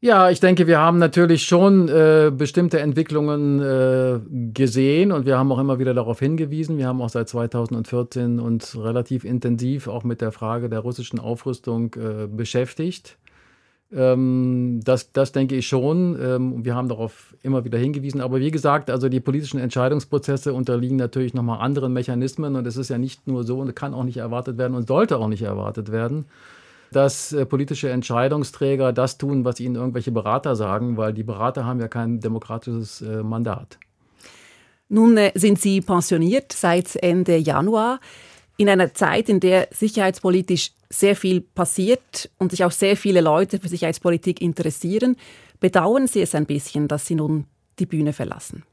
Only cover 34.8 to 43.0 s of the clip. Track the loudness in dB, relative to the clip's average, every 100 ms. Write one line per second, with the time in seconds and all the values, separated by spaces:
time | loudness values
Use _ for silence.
34.8 | _ 4 6 8 4 4 2 4 2 0
35.8 | 2 0 2 2 2 0 -2 -4 0 2
36.8 | 0 -2 0 2 4 2 2 0 2 0
37.8 | 0 -4 -10 -20 -20 -20 _ _ 4 4
38.8 | 4 2 0 0 2 2 4 4 2 -2
39.8 | -2 0 0 0 0 0 2 -2 -2 _
40.8 | _ 2 2 2 2 0 -2 -4 -2 0
41.8 | 2 0 _ -12 -12 _ -4 2 0 2
42.8 | 2 2